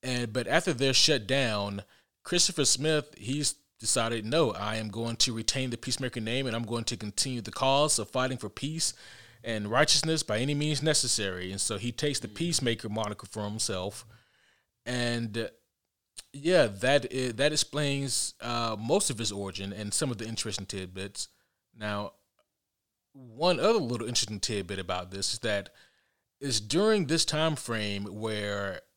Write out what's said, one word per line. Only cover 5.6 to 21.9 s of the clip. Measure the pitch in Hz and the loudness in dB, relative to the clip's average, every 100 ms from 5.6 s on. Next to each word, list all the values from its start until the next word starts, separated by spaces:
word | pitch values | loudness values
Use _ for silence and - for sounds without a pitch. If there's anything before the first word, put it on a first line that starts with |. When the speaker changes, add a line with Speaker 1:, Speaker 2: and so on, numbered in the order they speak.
| 131 | -2
Speaker 1:
the | 117 | -4
Peacemaker | - - 131 120 | -4 -4 -4 -4
name, | 110 123 135 | -2 -2 -2
and | 113 | -2
I'm | |
going | 113 117 | -2 -2
to | 113 110 | -2 -4
continue | 107 - 139 123 | -6 -2 -2 -2
the | 110 | -6
cause | - 135 139 151 - | -2 2 4 4 2
of | 104 | 0
fighting | 131 127 127 | -2 -2 -2
for | 104 | -8
peace | - 139 160 - - - - - - | -6 -6 -2 -2 -4 -18 -20 -20 -14
and | - 110 104 | -6 -4 2
righteousness | 120 151 - 160 160 | 4 6 4 4 0
by | - 107 | 0 0
any | 135 | 2
means | 143 151 143 | 0 0 2
necessary." | 156 151 123 - 101 90 92 | 4 2 2 0 0 -2 -6
And | 98 | -4
so | - 101 | -2 -2
he | 120 | -4
takes | - 147 139 | -2 -2 -2
the | - | -6
Speaker 2:
Hmm. | |
Speaker 1:
Peacemaker | - 170 165 127 110 110 | -4 0 2 0 0 -2
moniker | 110 107 104 - | -2 -2 -6 -10
for | 110 | -6
himself. | 104 107 - 95 92 - - - _ _ _ _ _ _ - | -4 -2 -2 -2 -4 -6 -18 -20 _ _ _ _ _ _ -6
And, | 123 120 120 117 107 | -2 0 0 -2 -4
uh, | 110 _ _ _ _ _ _ - - | -6 _ _ _ _ _ _ -20 -18
yeah, | 139 151 180 117 | -4 4 6 6
that | 98 123 143 127 | 4 4 4 4
i-, | 131 127 | -2 -2
that | 110 147 | 2 2
explains, | 151 - 143 147 139 135 - - - | 2 0 0 0 0 -2 -2 -2 -6
uh, | 113 120 117 107 | -4 -2 -2 -2
most | 113 180 - | 2 4 4
of | 110 | 0
his | 110 | -2
origin | 101 98 92 98 | -2 -6 -6 -8
and | 101 104 | -6 -4
some | - 143 | -2 -2
of | 113 | -2
the | 110 | -6
interesting | 113 110 98 95 | -4 -4 -6 -8
tidbits. | 101 92 95 98 - - _ _ _ _ 113 | -8 -8 -8 -10 -8 -12 _ _ _ _ -8
Now, | 107 | -6